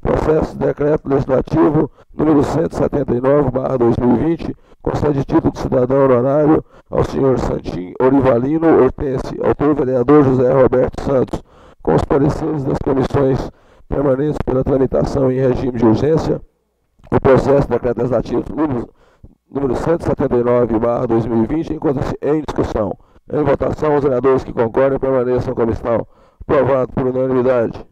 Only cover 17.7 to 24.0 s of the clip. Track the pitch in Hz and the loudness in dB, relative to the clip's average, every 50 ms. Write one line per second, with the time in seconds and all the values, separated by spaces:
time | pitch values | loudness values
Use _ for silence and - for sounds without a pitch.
17.7 | 120 117 - 123 120 110 120 127 127 113 110 - 123 120 - - - 117 156 156 | -2 -2 -2 -2 -2 -2 -2 0 0 -2 -2 -2 -4 -4 -4 -6 -6 -4 -4 -2
18.7 | 135 120 113 - _ _ _ _ _ _ _ - - _ _ _ - 135 143 131 | -2 -4 -6 -8 _ _ _ _ _ _ _ -20 -20 _ _ _ -8 -4 -4 -2
19.7 | 120 - - - 165 165 143 - 143 - 147 131 120 120 120 123 120 123 120 110 | -2 -2 0 0 -2 -2 0 -4 -2 -2 0 0 0 0 2 2 2 2 2 2
20.7 | 113 110 113 117 120 131 131 120 113 113 110 120 117 113 110 110 139 160 165 - | 0 0 0 0 -2 -2 -2 0 0 0 0 0 0 0 0 0 -2 -4 -4 -4
21.7 | 156 156 - 160 143 131 151 - - - - 131 147 156 147 - - - - - | -6 -4 -2 -2 -2 -2 -2 -4 -6 -6 -2 -2 -2 -2 -2 -6 -4 -4 -4 -2
22.7 | - 123 107 95 - - - _ _ - _ - - 156 151 139 135 - 135 135 | -2 -2 -4 -4 -6 -10 -14 _ _ -20 _ -8 -4 -2 0 0 0 0 0 -4
23.7 | - - - 156 147 147 | -4 -2 0 0 0 2